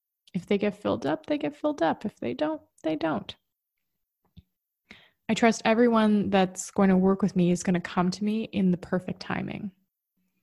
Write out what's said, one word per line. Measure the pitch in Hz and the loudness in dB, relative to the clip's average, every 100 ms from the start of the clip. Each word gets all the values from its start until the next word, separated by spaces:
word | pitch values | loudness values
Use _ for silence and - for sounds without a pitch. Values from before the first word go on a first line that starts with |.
| _ _ _ | _ _ _
If | 180 - | -8 -2
they | 202 | 0
get | 208 202 | -2 -2
filled | 202 196 269 | -4 -2 -2
up, | 311 - | -4 -4
they | 294 | -4
get | 294 294 | -6 -4
filled | 302 294 | -6 -2
up. | 320 - 208 | -2 -2 -8
If | - | -8
they | 233 | -8
don't, | 247 302 311 - _ | -4 -4 -6 -12 _
they | 320 311 | -6 -4
don't. | 320 302 - - _ _ _ _ _ _ _ _ _ - _ _ _ _ - - _ _ - | -4 -4 -8 -16 _ _ _ _ _ _ _ _ _ -20 _ _ _ _ -20 -20 _ _ -4
I | |
trust | 208 226 214 220 | 2 2 4 2
everyone | 220 240 226 214 208 196 | 4 4 4 4 2 2
that's | 196 185 - - | 2 2 -2 -6
going | - 196 | 2 4
to | 185 | 4
work | 190 190 | 4 2
with | 190 180 | 0 2
me | 175 | 2
is | 175 | 2
gonna | - 175 | 0 -2
come | - - 180 | -2 -2 -2
to | 180 | -2
me | 208 220 | -4 -4
in | 220 202 185 | -4 0 2
the | 175 | 0
perfect | - 185 185 - | -2 -4 -4 -10
timing. | - - - - 190 - _ _ _ _ _ _ | -8 -6 -6 -8 -12 -14 _ _ _ _ _ _